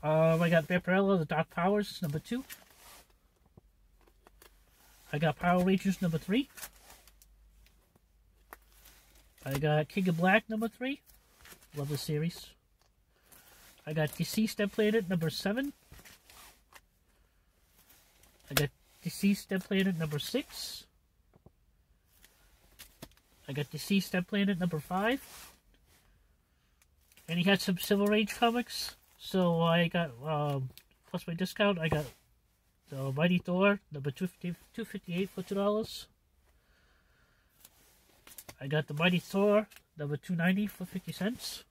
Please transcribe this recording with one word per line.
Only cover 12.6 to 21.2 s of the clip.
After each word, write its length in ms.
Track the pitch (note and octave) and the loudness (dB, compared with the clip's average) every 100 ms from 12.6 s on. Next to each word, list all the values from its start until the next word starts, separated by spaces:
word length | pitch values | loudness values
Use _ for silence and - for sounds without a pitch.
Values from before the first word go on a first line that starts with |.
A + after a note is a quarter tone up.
| _ _ _ _ _ _ _ - - - - - - | _ _ _ _ _ _ _ -20 -20 -20 -20 -20 -6
I 80 | |
got 200 | D#3 D3+ | -2 -2
D 100 | - | -2
C 220 | E3+ - A3 | -4 0 0
Step 260 | - G3+ | 0 -2
Planet 360 | - G#3+ A3 F3+ | 2 2 2 0
number 220 | F#3 D#3+ | 0 -2
seven. 420 | - G3 G#3+ C#4 - _ - - - _ - - - _ - _ _ _ _ _ _ _ _ _ _ _ - _ _ - _ - | -2 -4 -2 -4 -8 _ -20 -20 -20 _ -20 -20 -20 _ -20 _ _ _ _ _ _ _ _ _ _ _ -20 _ _ -20 _ -2
I 40 | |
got 140 | C#3 C#3+ _ _ _ | 0 0 _ _ _
D 60 | F3 | -10
C 240 | - G3+ | -2 0
Step 320 | G3+ - G3 | 0 -2 -6
Planet 340 | - G3 G3 E3+ | 0 0 2 0
number 200 | D#3+ D3 | -2 -4
six. 680 | - B3+ - - - - - _ _ _ | -4 -6 -6 -12 -12 -14 -18 _ _ _